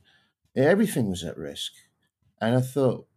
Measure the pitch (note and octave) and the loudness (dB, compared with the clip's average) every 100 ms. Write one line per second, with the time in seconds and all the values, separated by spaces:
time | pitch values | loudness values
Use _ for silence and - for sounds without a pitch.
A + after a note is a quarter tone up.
0 | _ _ _ _ _ - C#3 G3 G#3+ D#3+ | _ _ _ _ _ 0 2 4 2 0
1 | G#2+ F2+ F2 - D#2 D2 - - _ _ | -2 -4 -6 -8 -10 -10 -12 -12 _ _
2 | _ _ _ - A2 B2+ B2+ C#3+ C3 - | _ _ _ -4 2 2 2 2 2 0
3 | - | -8